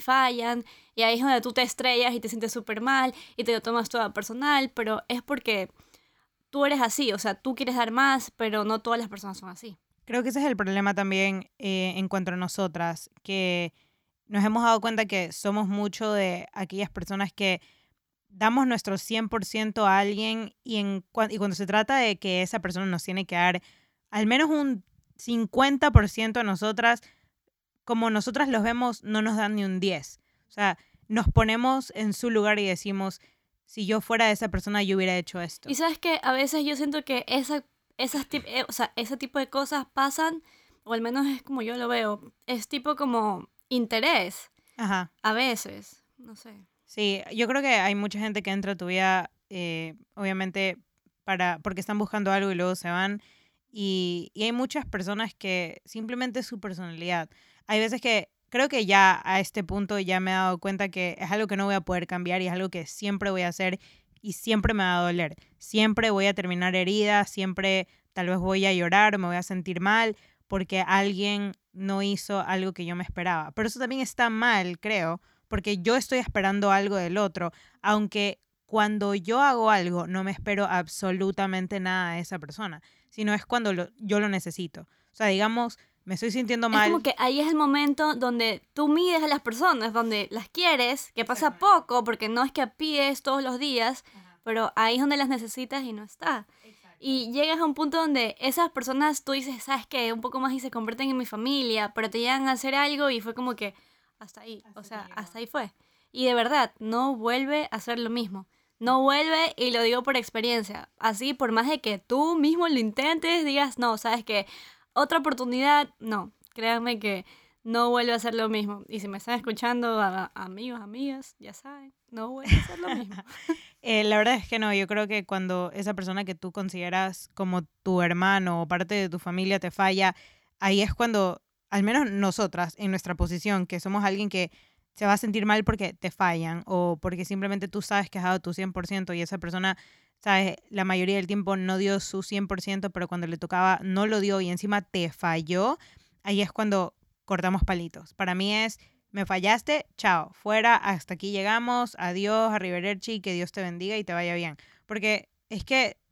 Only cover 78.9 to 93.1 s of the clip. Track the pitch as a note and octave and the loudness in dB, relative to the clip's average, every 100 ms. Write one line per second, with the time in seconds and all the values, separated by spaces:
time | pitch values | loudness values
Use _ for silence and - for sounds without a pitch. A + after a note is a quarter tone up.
78.9 | G#3+ G3+ G3 F3 A#3+ C#4+ A#3+ A3 G#3 F3 | 2 0 -2 0 4 4 6 6 4 4
79.9 | F3 E3 F#3 F#3+ F#3+ - G3+ G3+ F3+ D#3+ | -2 -2 -4 -4 -4 -2 0 2 0 -2
80.9 | - F#3+ F#3 F#3+ G3 G3 F#3 F#3 G3 F#3 | -4 -2 0 0 0 -2 -2 -4 -4 -2
81.9 | F#3 F3 E3+ E3+ F#3 D3 - G#3 D#3 - | -2 -2 -4 -6 -10 -12 -10 -10 -10 -18
82.9 | _ _ - G#3 G#3 - A#3+ G#3+ F3+ F3 | _ _ -4 0 0 0 0 2 0 -4
83.9 | - G#3 G#3 G#3 F#3+ E3+ D#3+ F3 - E3 | -6 0 2 2 0 -4 -8 -10 -12 -20
84.9 | _ _ - G#3+ F#3+ G#3+ A#3 A#3 - _ | _ _ -2 2 4 2 2 -2 -4 _
85.9 | _ - F#3+ A#3 A3+ A3+ A#3+ A#3 A3 G#3+ | _ -8 -4 -2 -2 0 0 2 4 4
86.9 | E4+ C#4 - B3+ C#4 D4+ D#4 C#4+ C#4+ D4 | 4 2 0 0 2 2 2 4 4 2
87.9 | C#4+ D4+ C#4+ B3 A#3+ A3+ G3+ _ - D4 | 2 0 0 0 0 0 -2 _ -2 2
88.9 | D#4 F4+ E4 D#4 C#4+ A#3+ A3+ F4+ C#4 A3 | 4 4 2 2 0 -2 0 2 2 0
89.9 | A3+ A3+ G#3+ - A3 G3 - F4 C#4+ A#3+ | 0 0 0 -4 -8 -8 0 2 4 2
90.9 | C4 - - A3+ B3+ D#4 - G4 F4+ - | 0 -6 -6 -4 0 0 4 6 6 6
91.9 | B3 A3+ A3 A3 A#3 C4 D4+ B3 - D#4 | 0 0 -2 -2 0 0 0 -4 -2 -2
92.9 | D4 C#4 | 2 0